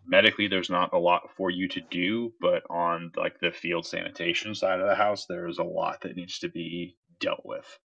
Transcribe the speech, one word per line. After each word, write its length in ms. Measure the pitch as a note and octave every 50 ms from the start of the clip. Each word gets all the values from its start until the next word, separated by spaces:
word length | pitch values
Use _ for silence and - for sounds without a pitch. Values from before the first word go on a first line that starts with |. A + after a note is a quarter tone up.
| _
medically, 420 | E2+ F#2 F#2 - - - - G#2 F#2+
there's 220 | F#2+ F#2 F2 F2+
not 220 | F2+ F2 F2 -
a 60 | - F2
lot 320 | F2 F2 F2 - - - -
for 140 | - F#2+ F2+
you 160 | F2+ F#2 F#2+ F2+
to 120 | - F#2
do, 520 | - - F2+ F2+ F2+ G2 A2 A#2+ A#2+ A2+ - _
but 220 | F2+ F2+ F2 E2 - -
on, 400 | E2+ E2+ E2+ E2+ E2+ E2+ E2+ E2 -
like, 240 | - F2 F2 - _
the 100 | F2 E2
field 360 | - - - E2+ E2+ E2+ E2
sanitation 680 | - F2 F2 F2 F2 - - E2 E2+ E2+ - - A2 G2+
side 260 | - G2 F#2+ F#2 F#2
of 60 | F#2+
the 80 | G2+ F#2+
house, 320 | - G#2 G#2 G2+ - -
there 220 | - F2 E2+ F2 E2+
is 100 | E2 F2
a 60 | F2
lot 380 | E2+ E2 E2 E2 E2 - -
that 140 | - F2 E2+
needs 220 | F2+ F2 - - -
to 80 | F2 F2
be 480 | - E2+ E2 E2 E2+ F2 E2+ E2+ - _ _ _ _ _
dealt 220 | - E2+ - - -
with. 220 | - - - - - - - _